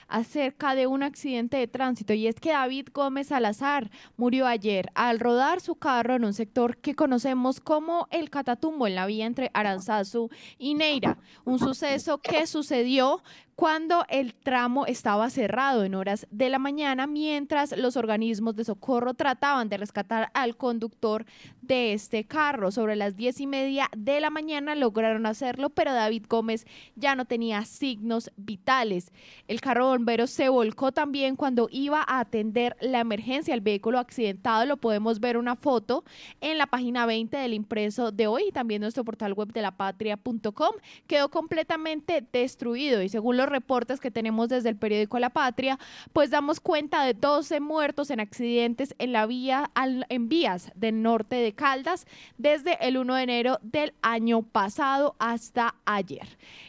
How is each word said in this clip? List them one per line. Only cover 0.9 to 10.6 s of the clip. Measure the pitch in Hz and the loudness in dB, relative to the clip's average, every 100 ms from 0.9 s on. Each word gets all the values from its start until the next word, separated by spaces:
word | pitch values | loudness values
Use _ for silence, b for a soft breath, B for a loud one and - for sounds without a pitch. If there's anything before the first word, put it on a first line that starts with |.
| 269 | 0
accidente | 277 - 294 247 240 277 | -2 -6 -4 -2 -2 0
de | 233 | -2
tránsito, | - 262 247 208 | -2 -2 -2 -2
y | 214 220 | 0 0
es | 226 | -2
que | 320 | 0
David | 294 254 262 - | 0 0 -4 -6
Gómez | - 277 269 277 | -2 0 0 -2
Salazar | 277 226 214 277 285 214 B B - | 0 0 0 0 0 -4 B B -2
murió | 247 262 254 | 2 4 2
ayer | 233 208 196 180 | 2 0 0 -2
al | - 240 233 | 0 0 2
rodar | 240 240 277 359 | 4 4 4 0
su | 349 320 | -2 -4
carro | 311 247 233 254 | 0 2 2 2
en | |
un | 220 | 0
sector | 202 214 - 240 - | -2 -2 0 0 0
que | - 277 | -4 0
conocemos | 302 247 262 254 254 262 | 2 2 2 0 0 -2
como | - 302 320 339 302 | 0 0 2 -2 -2
El | 320 311 | -4 -4
Catatumbo, | 285 269 240 320 311 226 | -4 -2 -2 -2 0 0
en | 185 | 0
la | 190 | -2
vía | 214 220 | -2 -4
entre | 240 254 | -2 -2
Aranzazu | - 208 190 196 214 196 233 233 B B | 0 0 -2 -2 -2 0 -2 -4 B B
y | B | B